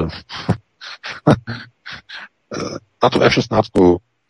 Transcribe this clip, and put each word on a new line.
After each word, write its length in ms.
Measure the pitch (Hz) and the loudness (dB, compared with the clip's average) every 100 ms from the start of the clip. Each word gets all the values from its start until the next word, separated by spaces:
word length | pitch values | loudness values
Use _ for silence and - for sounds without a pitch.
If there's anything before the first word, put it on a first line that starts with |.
| 80 - - - - - _ _ - - - - - - - - - _ - - - - - _ - - - - _ - | 0 -8 -16 -10 -6 -6 _ _ -20 -16 -16 -2 2 2 0 -12 -14 _ -18 -18 -16 -18 -18 _ -12 -10 -8 -10 _ -2
<laughs> 0 | |
na 60 | 120 | 0
tu 120 | - | 4
F 120 | - | 2
šestnáctku 680 | - - 104 - 104 90 87 _ _ | 2 0 -2 0 4 6 4 _ _